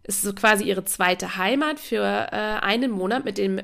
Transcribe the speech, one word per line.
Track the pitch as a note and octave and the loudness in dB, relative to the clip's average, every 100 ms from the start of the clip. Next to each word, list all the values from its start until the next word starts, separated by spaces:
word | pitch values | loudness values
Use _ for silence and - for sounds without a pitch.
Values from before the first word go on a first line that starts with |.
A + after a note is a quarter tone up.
es | - F#3+ | -6 -4
ist | |
so | G3+ | -4
quasi | G3+ A3 G#3 | 2 4 4
ihre | G#3+ F#3+ | 2 -2
zweite | F#3+ - F3+ F#3 F3 F#3 | -2 0 2 2 -2 -2
Heimat | F#3+ C#4 D4+ D4+ | 0 2 0 -4
für, | - A3 G3+ G3+ - | -4 -2 0 0 -2
äh, | G#3 | -4
einen | G#3+ G#3+ G3 A3+ B3+ | -4 -2 0 2 0
Monat | G3 F#3 B3 | 0 0 -2
mit | C4 G3+ | -2 -2
dem, | G3 F#3+ | 0 0